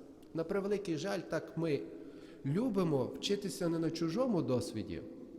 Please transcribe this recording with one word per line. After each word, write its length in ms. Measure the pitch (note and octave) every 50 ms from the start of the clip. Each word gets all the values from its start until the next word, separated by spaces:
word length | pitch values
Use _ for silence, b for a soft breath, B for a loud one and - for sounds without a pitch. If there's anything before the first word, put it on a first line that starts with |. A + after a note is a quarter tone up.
| - - - - - - -
На 100 | D#3+ E3
превеликий 520 | E3 G3 G3+ F#3 G3+ G#3 G3 G3 F3 E3
жаль, 240 | C#3+ D#3+ G3+ G3+ F#3
так 380 | D#3 - E3+ D#3 - - - D#3+
ми 240 | E3 E3 C#3+ C3 - - - - B B B B B B B B B
любимо 600 | C3+ D3 F#3+ B3 C4 G3+ G3 F3+ E3 D3 C3 A#2+
вчитися 640 | - - - - - G3+ G3+ - F#3 - - F3+ E3
не 100 | E3 E3
на 120 | E3 D#3+
чужому 520 | D#3+ - E3+ E3 E3 A#3 C4 B3 G#3+ E3 B2+
досвіді, 600 | A#2+ B2+ A#2+ - - - A2 F#2 E2+ F2 D2 - - - - - - -